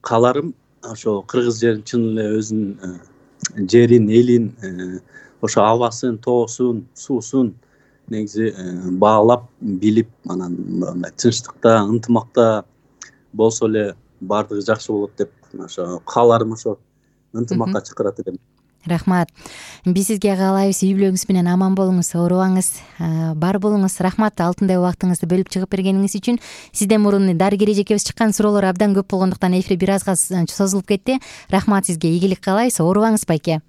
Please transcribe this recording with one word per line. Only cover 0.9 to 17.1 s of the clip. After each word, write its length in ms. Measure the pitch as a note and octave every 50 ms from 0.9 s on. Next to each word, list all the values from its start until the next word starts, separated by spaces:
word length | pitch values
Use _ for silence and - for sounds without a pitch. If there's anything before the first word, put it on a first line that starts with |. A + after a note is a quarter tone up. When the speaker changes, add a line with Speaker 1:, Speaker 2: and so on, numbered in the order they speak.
| A2+ A2 - A#2 G#2 G2
Speaker 1:
кыргыз 380 | F#2 - - B2+ A#2+ A#2+ A2+ A2+
жерин 220 | A#2 A#2 A2 G#2+
чын 220 | G#2+ - - A#2+ A2+ A2+
эле 280 | A2 A2 G#2+ G#2 A2 A2
өзүнүн, 380 | G#2+ G#2+ A2 A2 G#2+ G2 G2+ -
э, 840 | - F#2 F2+ E2+ - _ _ _ _ _ _ _ - - - - G2 F#2
жерин, 400 | A2+ A#2+ A#2+ A#2 A#2+ A#2+ G#2+ G#2
элин, 440 | A2 A#2 B2 B2 A#2+ A#2+ A2+ G2+ - -
э, 380 | A2 F#2+ F2+ F2+ F#2 F#2 F#2 F2+ _ _ - - - - _ _
ошо 220 | - G#2 - A#2
абасын, 560 | G2+ A2 A2+ A#2+ B2 A#2 A2+ - - B2+ A#2 A2
тоосун, 680 | - B2+ B2 A#2+ A#2 A2 - - B2+ B2 A#2 G#2+ F2+ _ _
суусун 600 | - - - C#3 A#2 G#2 - - C3+ B2+ G#2+ F2+ - _ _ _ _ _ _ _ _ _ -
негизи, 440 | A2 G#2+ G#2+ G2+ G#2 G#2 A2+ A2 G2+
э, 340 | F#2+ F#2 F2+ F2+ F2+ F#2 F#2
баалап, 540 | F#2 F#2 G2+ G#2 A2 G#2+ G#2+ A#2 B2 B2 - - _ _
билип, 480 | - A2 G2 F2+ G2+ A2 G#2+ A2+ A2+ - _ _ _ -
анан 280 | F2+ F2+ F#2 F2+ F2 - F#2 F#2+
мындай 420 | F2+ F2+ F2+ F2+ F2 F2+ F2 F2+
тынчтыкта, 680 | - - - A#2+ A2+ - - - - - - A#2 A2+ A2 G2+ G2+
ынтымакта 760 | A2+ A#2+ A2+ - A#2 A2 A2+ - _ B2+ A#2 A2+ A2 G#2+ - _ _ _ _ _ _ _ - - _ _ _ _
болсо 340 | - G#2 A2 A2+ A2 - A#2+
эле 280 | A2 G#2+ A2 G#2 G2+ - - _ _ _ _
баардыгы 400 | - F#2 G#2 G#2+ G#2 - G#2+ G#2
жакшы 320 | F#2+ A2 A2 A2 - -
болот 240 | A2 G#2 G#2 G2+ _
деп 140 | - G2+ - _ _ _ _ - F#2+
ошо 420 | F2+ F2 - - F2 F2 F2+ F2 _
кааларым 480 | - - B2+ A#2+ A#2+ A#2 A2+ A2 A2+
ошо 260 | A2+ A2 - A#2 G2+ _ _ _ _ _ _ _